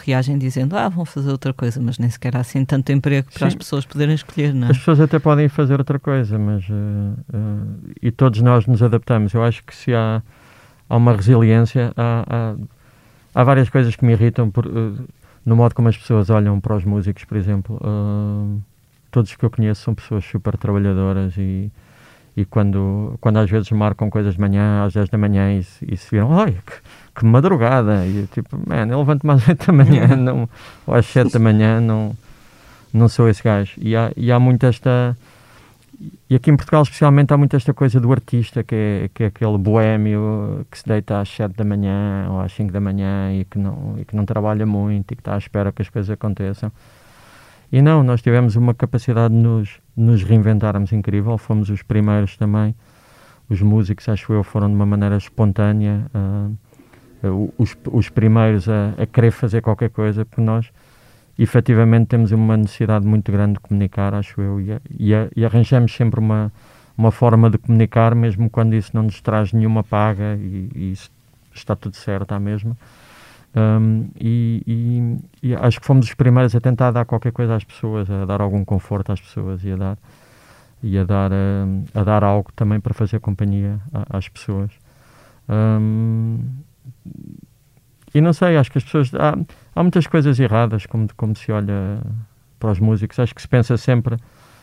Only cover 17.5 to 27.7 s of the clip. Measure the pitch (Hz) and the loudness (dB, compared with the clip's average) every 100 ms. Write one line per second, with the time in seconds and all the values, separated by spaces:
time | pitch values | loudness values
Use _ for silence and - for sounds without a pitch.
17.5 | 101 92 107 104 104 104 104 104 104 104 | -2 -4 -8 -6 -4 -4 -4 -4 -4 -6
18.5 | 101 98 _ _ _ _ 123 104 - 117 | -6 -10 _ _ _ _ -2 -2 -2 -4
19.5 | - 107 104 - 104 - 107 - 98 104 | 0 -2 -2 -4 -8 -6 -8 -6 -6 -6
20.5 | 95 - 101 98 95 95 98 95 90 95 | -4 -2 0 0 0 0 -2 -4 -4 -4
21.5 | 95 104 - _ _ - _ _ 104 95 | -4 -8 -12 _ _ -20 _ _ -6 -2
22.5 | 113 101 98 98 101 107 117 117 107 101 | 0 0 0 -2 -4 -6 -4 0 2 2
23.5 | 110 98 107 104 101 107 107 101 90 98 | 0 -2 -2 -2 -2 -4 -2 -2 0 0
24.5 | 98 104 104 101 107 98 110 104 98 98 | 2 2 0 0 -2 -2 0 0 2 0
25.5 | 98 90 _ - 92 - 107 113 175 208 | -2 -6 _ -10 -10 -4 0 2 2 2
26.5 | 90 - - - - - - 113 123 180 | -2 -10 -20 -20 -20 -20 0 4 6 4
27.5 | 160 117 | 2 2